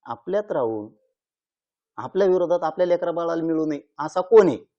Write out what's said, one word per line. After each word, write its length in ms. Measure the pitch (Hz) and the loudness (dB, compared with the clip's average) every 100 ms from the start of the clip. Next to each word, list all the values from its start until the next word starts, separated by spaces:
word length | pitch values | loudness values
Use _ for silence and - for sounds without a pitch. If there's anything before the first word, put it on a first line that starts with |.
आपल्यात 480 | - 117 - 196 208 | -12 -12 -4 -4 -2
राहून 360 | 156 120 110 107 _ _ _ _ _ _ _ _ _ _ - | -2 -2 -4 -10 _ _ _ _ _ _ _ _ _ _ -14
आपल्या 300 | 123 190 196 | -6 0 2
विरोधात 360 | 185 170 175 | 2 0 0
आपल्या 240 | 165 160 180 | -2 -2 0
लेकरा 240 | 175 170 | 0 0
बाळाला 320 | 165 170 165 | -4 -4 -4
मिळू 240 | 165 160 156 | -2 -2 -2
नये 140 | 147 _ - | -4 _ -10
असा 220 | 151 185 | -6 -4
कोण 280 | 180 226 190 | 6 6 6
आहे 100 | 117 - | 0 -10